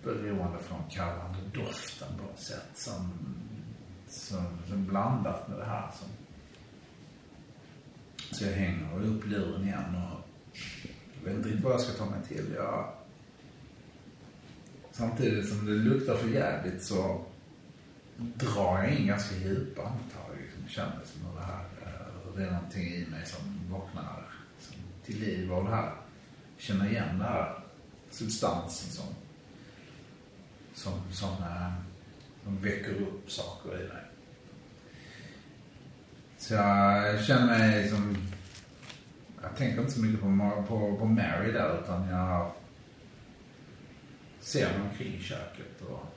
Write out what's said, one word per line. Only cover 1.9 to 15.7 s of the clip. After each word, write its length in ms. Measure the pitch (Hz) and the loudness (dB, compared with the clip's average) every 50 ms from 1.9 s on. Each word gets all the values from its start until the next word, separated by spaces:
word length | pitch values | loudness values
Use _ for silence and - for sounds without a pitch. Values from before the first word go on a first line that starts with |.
| - - - - - - | -8 -8 -8 -8 -6 -6
på 60 | 104 | -8
något 160 | 98 - - | -8 -10 -10
sätt 300 | - - - - - - - | -8 -8 -8 -8 -8 -10 -10
som, 380 | - - - 98 90 92 90 90 - - 65 64 58 - 110 - - - 55 - - - - - - - - | -8 -6 -6 -4 -2 -2 -4 -4 -4 -6 -6 -6 -6 -8 -10 -10 -10 -10 -10 -10 -12 -12 -14 -14 -16 -14 -12
som, 380 | - - - - 101 90 87 85 85 85 85 87 | -12 -10 -8 -6 -2 -2 -2 -2 -2 -6 -6 -2
som 180 | 98 98 95 | 0 0 2
blandat 640 | 92 98 98 107 123 131 110 98 92 - - - - | 2 4 4 4 4 4 4 2 0 0 -2 -4 -6
med 100 | - - | -6 -6
det 60 | - | -4
här 260 | 110 - - - - - - | -4 -2 -2 -4 -6 -8 -10
som, 100 | - 92 107 - - - - - - - - - - - - - - - - - - - - - - - - - - - - - - - - - - - - - - - - - - - | -10 -12 -12 -12 -14 -16 -16 -18 -18 -18 -20 -20 -20 -18 -20 -20 -20 -20 -20 -20 -20 -20 -20 -20 -20 -20 -20 -20 -18 -18 -18 -20 -18 -18 -20 -18 -18 -18 -18 -18 -20 -16 -12 -12 -10 -8
så 140 | - - 107 | -4 0 0
jag 80 | 101 92 | 2 2
hänger 520 | 92 98 87 90 82 78 78 80 92 107 | 4 4 2 2 0 0 -2 -2 0 2
upp 220 | 110 110 107 - | 2 2 2 2
luren 380 | 104 101 101 92 - - 95 95 | 0 0 2 2 0 0 2 2
igen 300 | 98 95 - - 85 90 | 2 2 0 0 0 0
och 260 | 90 90 90 - - - - - - - - - - - - - - - - - - - - - - | 0 -2 -2 -4 -8 -10 -12 -16 -20 -20 -16 -14 -10 -10 -10 -10 -10 -10 -12 -12 -12 -16 -16 -14 -8
jag 60 | - | -4
vet 120 | 95 101 | -2 -2
inte 120 | 107 - 107 | 0 0 0
riktigt 160 | 107 104 - | 2 2 4
vad 80 | 131 123 | 6 6
jag 80 | 120 | 6
ska 120 | - - - | 4 2 0
ta 180 | - 107 98 | -2 -2 -2
mig 100 | 101 98 - - | -2 -4 -4 -4
till. 240 | - - - - - | -4 -4 -4 -4 -2
Jag, 360 | - - - - - - - - - - - - - - - - - - - - - - - - - - - - - - - - - - - - - - - - - - - - - - - | -2 -2 0 0 0 -2 -4 -6 -12 -16 -18 -20 -20 -20 -20 -20 -20 -20 -20 -18 -18 -18 -18 -18 -20 -20 -20 -20 -18 -20 -20 -18 -18 -18 -18 -18 -18 -18 -18 -18 -18 -18 -18 -18 -18 -18 -14
samtidigt 580 | - - 117 113 113 117 127 110 104 104 98 101 | -4 -2 0 0 2 4 4 4 4 4 2 0
som 180 | 101 104 104 | 0 0 2
det 60 | 104 | 2